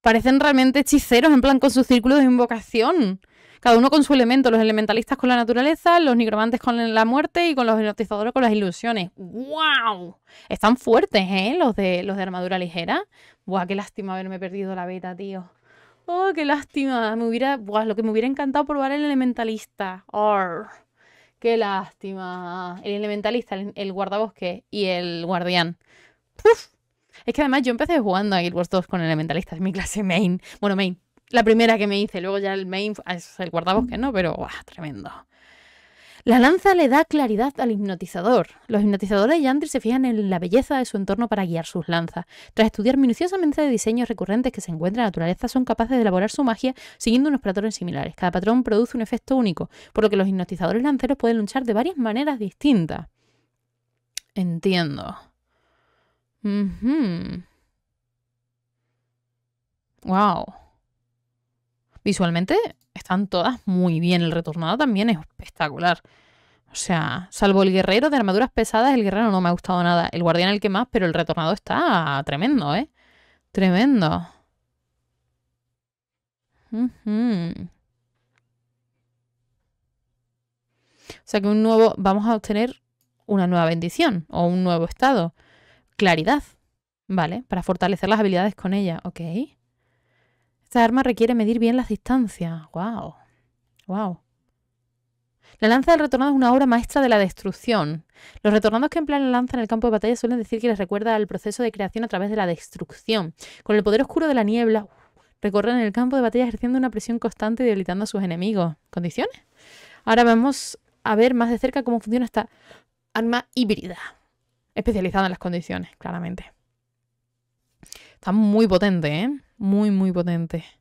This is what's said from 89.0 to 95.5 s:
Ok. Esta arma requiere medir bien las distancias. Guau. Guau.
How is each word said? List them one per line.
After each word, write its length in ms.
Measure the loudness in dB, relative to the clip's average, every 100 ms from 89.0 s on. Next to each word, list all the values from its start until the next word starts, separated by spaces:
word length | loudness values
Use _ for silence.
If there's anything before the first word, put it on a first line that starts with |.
Ok. 180 | -10 -12 -8 -8 -8 _ _ _ _ _ _ _ _ _ _ _
Esta 200 | _ 2
arma 200 | 4 2
requiere 320 | 0 2 2 2
medir 220 | 0 2
bien 200 | 2 0
las 100 | -2
distancias. 760 | -8 -2 -2 -2 -4 -8 -8 -12
Guau. 420 | -8 -8 -8 -12 -18 _ _ _ _ _ _ -10
Guau. 320 | -6 -6 -8 _ _ _ _ _ _ _ _ _ _ _ _ _